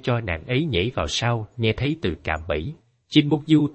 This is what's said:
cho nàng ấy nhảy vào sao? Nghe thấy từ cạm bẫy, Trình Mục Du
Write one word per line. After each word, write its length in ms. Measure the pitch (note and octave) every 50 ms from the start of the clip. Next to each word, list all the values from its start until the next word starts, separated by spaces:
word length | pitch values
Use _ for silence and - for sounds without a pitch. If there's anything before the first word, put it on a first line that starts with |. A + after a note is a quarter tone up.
| -
cho 160 | - B2 A#2
nàng 260 | A2 G2 E2 D#2+ E2+
ấy 200 | - B2+ C3 E3
nhảy 260 | E3 A#2 E2+ F#2 B2 -
vào 120 | G2+ E2+ D#2
sao? 400 | - - A2+ A#2+ A#2+ A2+ G#2+ - - -
Nghe 160 | A2+ A2 A2
thấy 240 | - B2+ C#3+ D#3 D#3+
từ 140 | - F#2+ D#2 - -
cạm 160 | - D#2 D#2 D#2+ F2+
bẫy, 260 | D#2+ D2+ D#2+ - - - _ _ _ _ _ _
Trình 200 | - D3+ D3 D3
Mục 120 | D#3 D3 C#3+
Du 220 | D#3 D#3 D3 D3 C#3+